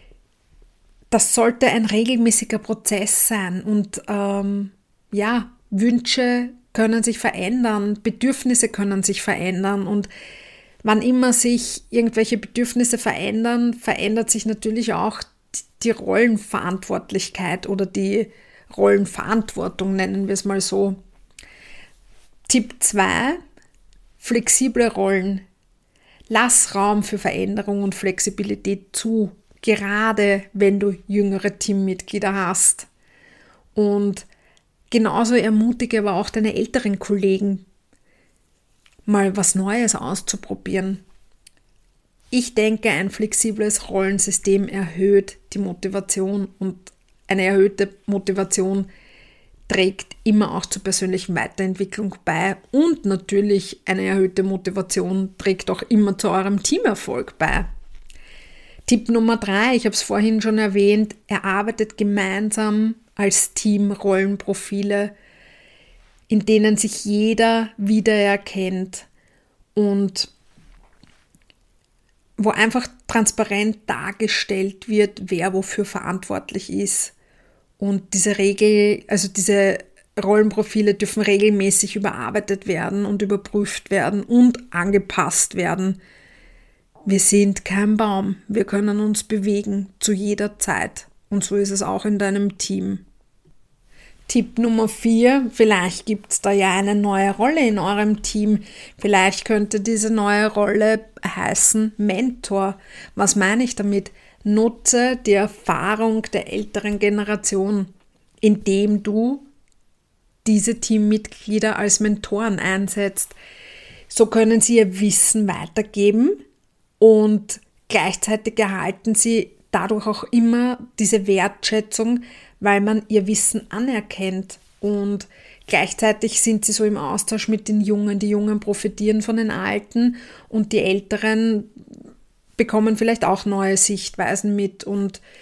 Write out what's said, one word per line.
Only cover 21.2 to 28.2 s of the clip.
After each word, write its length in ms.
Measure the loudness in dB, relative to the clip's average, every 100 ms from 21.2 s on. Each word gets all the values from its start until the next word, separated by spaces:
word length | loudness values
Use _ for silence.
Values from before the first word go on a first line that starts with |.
| -20 -20 -20 -20 -20 -20 -20 _ _ -20 -20 _ -2
Tipp 280 | -2 -2 -2
zwei, 540 | -2 2 2 2 0 -4 -8 _ _ _ _ -20 -20 _
flexible 680 | -2 -2 2 2 2 2 0
Rollen. 540 | 2 0 0 -2 -6 -10 _ _ _ _ _ _ _ -2
Lass 460 | 2 4 2 0
Raum 280 | 0 2 2
für 160 | 0 -4
Veränderung 640 | -4 -2 -4 -4 -4 -4
und 120 | -4
Flexibilität 920 | -2 -4 -2